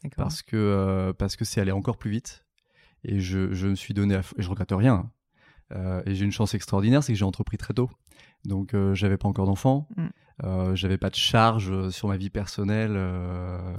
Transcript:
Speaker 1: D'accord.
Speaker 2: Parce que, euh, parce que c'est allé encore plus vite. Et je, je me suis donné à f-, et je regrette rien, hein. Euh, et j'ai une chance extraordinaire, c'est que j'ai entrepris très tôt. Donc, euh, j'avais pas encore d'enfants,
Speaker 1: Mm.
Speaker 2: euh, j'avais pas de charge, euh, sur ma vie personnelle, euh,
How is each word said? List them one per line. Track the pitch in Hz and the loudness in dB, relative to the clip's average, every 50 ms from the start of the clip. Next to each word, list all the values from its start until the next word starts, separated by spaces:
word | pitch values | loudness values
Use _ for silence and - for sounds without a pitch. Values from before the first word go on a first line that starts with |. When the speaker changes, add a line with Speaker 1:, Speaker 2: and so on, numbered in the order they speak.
| - | -14
Speaker 1:
D'accord. | 147 - - - | -10 -6 -4 -4
Speaker 2:
Parce | 92 156 - | -4 -4 -8
que, | - - - | -8 -2 0
euh, | 110 104 101 101 98 98 95 95 95 92 95 92 | 2 4 4 4 4 4 2 2 2 0 0 -2
parce | - 101 98 - | -2 -2 -4 -2
que | - 113 | -4 -6
c'est | - - 113 | -2 0 0
allé | 98 95 | 0 2
encore | 95 98 - - 110 | 0 0 0 -2 -4
plus | - - 110 | -4 -2 -2
vite. | 101 120 - - - - _ _ _ _ _ _ _ _ _ _ _ _ - | -2 -2 -4 -6 -18 -20 _ _ _ _ _ _ _ _ _ _ _ _ -6
Et | - 101 98 | -2 0 0
je, | 95 90 95 95 95 92 95 | 0 0 0 0 0 0 0
je | 90 95 | 0 0
me | 98 98 | 0 0
suis | 92 - - 104 | -2 -2 -4 0
donné | 101 101 101 98 | 2 2 2 2
à | 95 | 2
f-, | 95 - - - | 0 -4 -4 -4
et | |
je | 104 90 | -4 -4
regrette | 98 - 92 - | -2 -4 -2 0
rien, | 98 92 107 135 117 | 2 4 6 6 6
hein. | 90 90 117 - _ _ _ _ _ _ _ _ - - - - | 4 2 -2 -10 _ _ _ _ _ _ _ _ -20 -18 -12 -10
Euh, | 95 92 92 92 90 - | -6 -4 -4 -4 -4 -2
et | 98 98 | -2 0
j'ai | 95 101 | 0 0
une | 101 | 0
chance | 98 - 110 101 - | 2 0 0 0 0
extraordinaire, | 98 - - - 98 98 113 127 147 143 | -4 -4 0 0 2 4 6 4 4 4
c'est | - 117 | 2 0
que | 95 | 0
j'ai | 101 | 0
entrepris | 95 92 - 107 - - | 0 0 -2 -4 -4 -6
très | - - - 107 | -8 -6 -4 -2
tôt. | 120 123 127 - _ _ _ - - - - _ _ - | -2 -2 -2 -4 _ _ _ -20 -20 -20 -20 _ _ -8
Donc, | - 98 95 98 - - | -4 -4 -4 -4 -2 0
euh, | 101 98 98 98 | 0 2 2 2
j'avais | 92 101 98 98 | 2 2 2 2
pas | 92 - | 2 0
encore | 101 95 98 95 | 0 0 2 2
d'enfants, | 98 98 90 - 131 135 143 151 - - | 0 0 2 2 2 2 2 0 -6 -6
Speaker 1:
Mm. | - 165 - - _ _ _ - - - | -6 -6 -6 -8 _ _ _ -14 -8 -6
Speaker 2:
euh, | 95 92 92 92 92 95 | -4 -2 0 0 0 0
j'avais | 90 95 92 95 | 0 0 0 0
pas | 92 - 95 | 0 0 -2
de | - | 0
charge, | - - - - 113 113 113 110 113 98 92 | 0 0 4 6 6 6 6 4 2 0 0
euh, | 95 95 95 92 | -2 -2 -2 -4
sur | 92 - - 101 | -6 -4 -2 -2
ma | 98 | -2
vie | 92 95 98 | -2 -4 -4
personnelle, | - 113 101 - - - 104 98 107 107 110 107 104 | -4 -6 -6 -6 -4 -4 -2 0 0 0 0 0 0
euh, | 98 92 90 90 90 87 90 90 90 90 90 90 90 90 92 90 | -2 -2 -2 -2 -4 -4 -4 -6 -6 -6 -6 -6 -6 -6 -8 -8